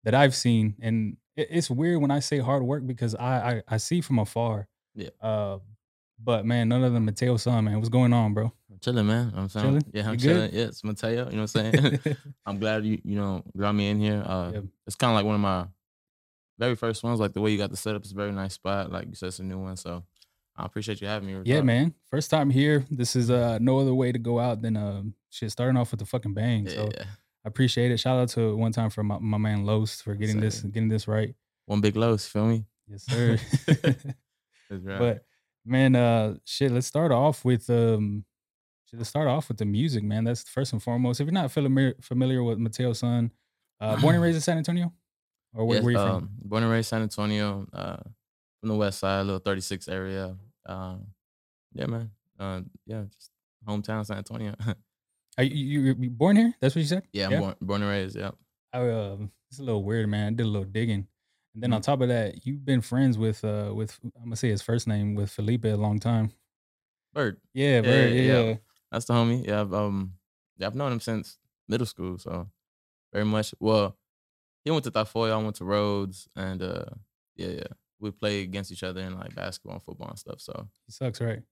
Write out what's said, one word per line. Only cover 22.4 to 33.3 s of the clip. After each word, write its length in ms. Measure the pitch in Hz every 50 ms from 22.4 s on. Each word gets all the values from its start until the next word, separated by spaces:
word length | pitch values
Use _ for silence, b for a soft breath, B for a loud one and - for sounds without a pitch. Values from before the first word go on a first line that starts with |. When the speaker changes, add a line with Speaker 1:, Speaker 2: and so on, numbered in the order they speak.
| 143 143
Speaker 1:
here. 340 | 127 135 139 151 151 143 131 -
This 260 | 151 123 120 - -
is, 140 | 127 120 113
uh, 300 | 123 123 120 120 113 107
no 160 | 117 131 131 135
other 140 | 139 135 127
way 180 | 131 127 123
to 60 | 123
go 220 | 120 113 117 120 117
out 240 | 120 123 117 107 113
than, 120 | 113 110
um, 380 | 107 104 101 101 98 98 107 101 _ _ _
shit, 220 | - - 120 107
starting 260 | - - 120 127 131
off 140 | 127 120 -
with 80 | - 107
the 60 | 104
fucking 260 | - - 123 110 107 98
bang. 320 | 104 110 123 120 107 104
Speaker 2:
Yeah, 60 | 95 -
Speaker 1:
So 160 | - 107 107 -
Speaker 2:
yeah. 60 | - - 98 101 _ _ _ _ _ _
Speaker 1:
I 20 | 107
appreciate 420 | - - 131 120 - 123 120 123
it. 80 | 120 113
Shout 180 | - 127 127
out 120 | 127 123 120
to 280 | - 120 113 110 107
one 140 | 110 113 113
time 180 | 110 117 113 110
for 140 | - 110 107
my, 160 | 104 101 -
my 180 | 110 107 107
man 280 | 104 107 107 104 104 101
Los 340 | 101 107 107 110 107 - -
for 140 | - 110 104
getting 220 | 101 107 107 107
Speaker 2:
Yes, 180 | 107 110 107 104
Speaker 1:
this, 60 | - -
Speaker 2:
sir. 40 | 101
Speaker 1:
getting 200 | 104 113 110 110
this 180 | 110 107 -
right. 280 | - 107 110 107 123 - _ _ _ _ _ _
Speaker 2:
One 120 | - 104 104
big 160 | 101 104 104
Los, 320 | 110 113 117 113 104 -
feel 200 | - - 107 107
me? 180 | 113 113 113 107 _ _ _ _
Speaker 1:
Yes, 160 | - 101 98 -
sir. 340 | - 127 117 120 117